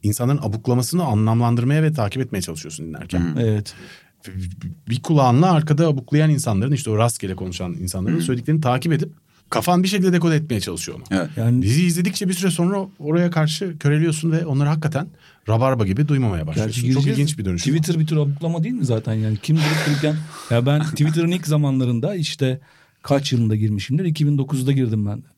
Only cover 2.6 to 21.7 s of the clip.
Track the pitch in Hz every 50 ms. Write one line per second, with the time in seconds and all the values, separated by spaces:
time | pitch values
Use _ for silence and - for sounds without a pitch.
2.6 | - 76 80 78 78 82 78 65 76 87 92 90 85 85 78 95 120 110 107 104
3.6 | 98 - - - - - - - _ _ _ _ _ 101 95 95 92 87 92 -
4.6 | - - - - _ - 117 120 - - 165 147 135 127 117 131 170 190 180 156
5.6 | 156 151 151 139 170 160 147 131 120 - 147 151 156 156 151 131 - 123 107 95
6.6 | 107 135 147 120 - 113 110 104 113 120 113 - - 95 92 92 95 92 87 -
7.6 | 92 90 85 82 90 90 - 92 92 90 85 82 85 82 - 123 117 - 156 160
8.6 | 151 123 123 127 - 170 156 - - - - _ _ _ _ _ _ _ - 117
9.6 | 113 175 180 180 180 190 202 202 180 185 175 175 156 170 160 151 156 156 120 104
10.6 | 92 - 87 80 - - - - - - 95 95 87 78 - 113 113 117 120 127
11.6 | 92 101 120 156 180 180 165 175 175 180 185 - 208 180 185 170 190 185 160 170
12.6 | 175 175 202 196 190 196 - _ 147 147 160 170 175 175 175 170 156 151 156 -
13.6 | 202 185 160 151 - 147 147 151 160 165 151 156 156 165 156 165 165 165 135 135
14.6 | 143 143 160 156 156 151 156 135 - - - _ _ - _ _ _ - 110 113
15.6 | 127 135 135 120 107 95 95 113 151 147 147 135 127 110 95 82 80 76 78 -
16.6 | 107 110 107 120 120 123 131 135 139 143 - 135 143 151 - - 104 95 90 87
17.6 | - 131 147 165 156 190 170 160 156 151 160 151 147 143 143 143 165 165 170 170
18.6 | 160 226 254 240 165 123 117 110 - 117 110 110 107 110 107 104 - - 151 160
19.6 | 151 151 156 156 - - 147 139 151 151 156 156 156 - - - - - 117 117
20.6 | 120 135 143 151 151 151 - - 147 160 156 165 165 170 180 185 170 147 151 151
21.6 | 147 139